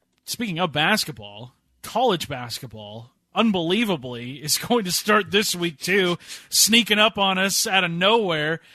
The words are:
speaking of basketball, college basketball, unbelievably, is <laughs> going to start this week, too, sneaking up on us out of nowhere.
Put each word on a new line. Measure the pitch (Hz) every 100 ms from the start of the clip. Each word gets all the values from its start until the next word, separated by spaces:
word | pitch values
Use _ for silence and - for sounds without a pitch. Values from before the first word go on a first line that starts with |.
| _ _ -
speaking | - 233 160
of | 180
basketball, | 143 165 208 - 113 101 104 123 _ _ _
college | - 214 254 175 -
basketball, | 131 120 - 123 110 104 110 120 _ _
unbelievably, | 190 226 185 165 202 226 160 123 120 120 139
is | 147 -
<laughs> | -
going | 240
to | 180
start | 160 - 214 175
this | 196 214 180
week, | 170 143
too, | - 196 180 170 - - -
sneaking | - - 233 208 208
up | 214 208
on | 196 190
us | 196 - 220
out | 190 175
of |
nowhere. | 170 190 233 196 156 151 165 _